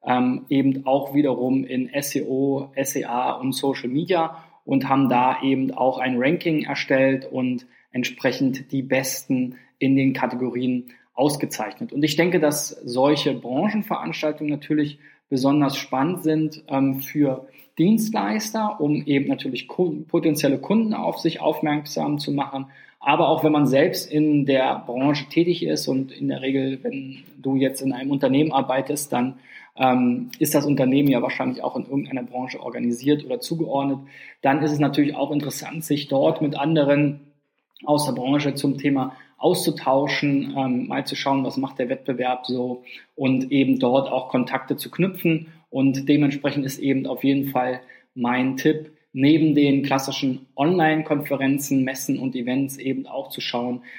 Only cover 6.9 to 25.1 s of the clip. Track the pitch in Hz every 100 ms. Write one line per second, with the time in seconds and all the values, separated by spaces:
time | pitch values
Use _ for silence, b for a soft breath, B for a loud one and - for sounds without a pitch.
6.9 | 135 135 135 - 131 127 123 - b b
7.9 | 123 123 - 131 - 135 - - 135 127
8.9 | 131 131 - - 131 127 B B - 135
9.9 | 135 135 - 123 120 127 120 127 123 -
10.9 | B B - 147 147 - - 107 - 123
11.9 | 139 147 160 180 170 151 147 - - 131
12.9 | 123 143 147 147 123 120 135 208 214 -
13.9 | 170 165 160 156 151 151 147 - 151 147
14.9 | - b b - 135 135 147 135 - -
15.9 | 131 156 180 156 156 156 - - 135 135
16.9 | 131 - 151 139 127 - B B - 175
17.9 | 220 - 208 202 214 - 220 214 - 147
18.9 | 147 147 139 139 135 131 - - - 180
19.9 | 151 - 170 160 147 147 - - 220 220
20.9 | - - - 165 - 156 156 156 151 147
21.9 | 160 147 147 147 139 135 135 135 B B
22.9 | B 139 156 139 156 156 151 131 135 185
23.9 | - - 151 151 147 135 131 135 131 -
24.9 | 120 143